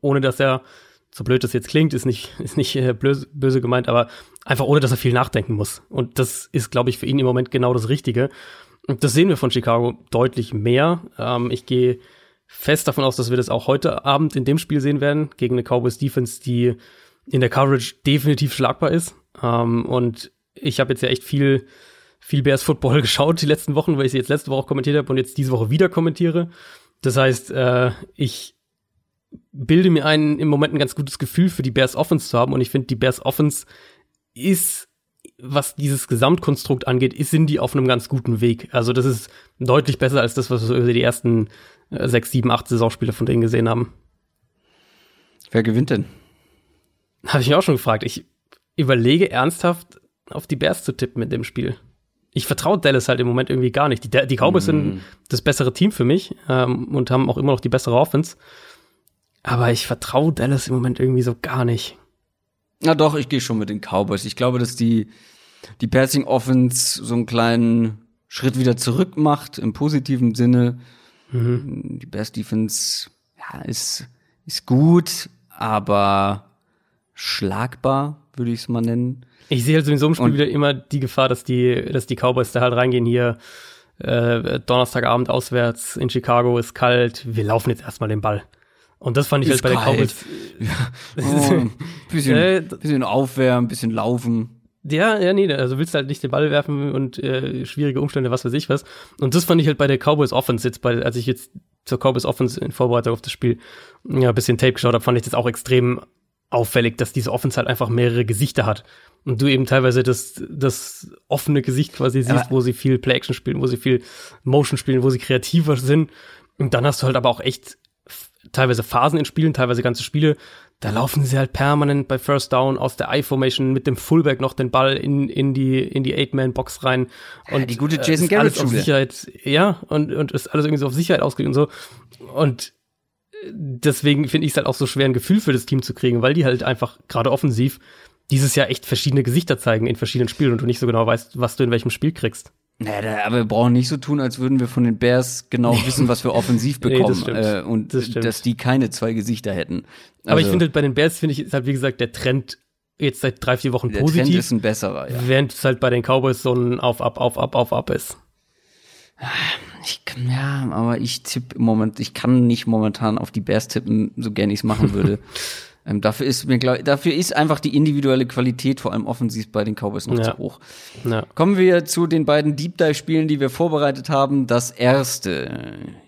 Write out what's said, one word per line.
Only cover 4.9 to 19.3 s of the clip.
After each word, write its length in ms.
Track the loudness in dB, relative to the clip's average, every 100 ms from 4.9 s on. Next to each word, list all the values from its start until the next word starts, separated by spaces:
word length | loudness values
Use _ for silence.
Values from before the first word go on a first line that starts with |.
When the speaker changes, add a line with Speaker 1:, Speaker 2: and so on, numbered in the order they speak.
Speaker 1:
er 60 | 0
viel 160 | 2
nachdenken 420 | 0 0 -2 -2
muss. 280 | -4 -4 -8 _
Und 300 | -6 -6 -2
das 300 | -4 -4 -6
ist, 180 | -6 -2
glaub 180 | -2 0
ich, 100 | -2
für 80 | -2
ihn 120 | 0
im 80 | 2
Moment 240 | 0 0
genau 220 | 0 2
das 160 | 0 0
Richtige. 400 | -2 0 -2 -2 -4 -20 -20 -20 _ -6
Und 160 | 0
das 80 | 2
sehen 160 | 4 4
wir 80 | 4
von 140 | 0
Chicago 480 | 0 0 2 0 -4 -6
deutlich 420 | 0 0 0 -6
mehr. 480 | -2 2 2 2 0 -6 -8
Ähm, 320 | -4 -2 -2
ich 160 | -6 -2
gehe 320 | 0 2 0 _ _ _ _ _
fest 400 | -10 -2 0 0
davon 180 | 0
aus, 120 | 0 0
dass 140 | -2
wir 60 | 0
das 120 | 0
auch 180 | -2 0
heute 360 | 0 0 -2
Abend 320 | 0 0 0 -2
in 80 |
dem 140 | 0 -2
Spiel 220 | 0 -2
sehen 200 | 0 0
werden, 300 | 0 0 -4 -4
gegen 180 | -2
eine 80 | -2
Cowboys 360 | 0 0 0 -2
Defense, 420 | -4 -2 -4 -6
die 340 | -4 0 0 0 -10 -20 _ _ -4
in 140 | 0
der 80 | 2
Coverage 460 | 2 2 2 0 -6 0
definitiv 460 | 2 2 0 0
schlagbar 380 | 0 -2 0 0
ist. 240 | 0 -2 -12 _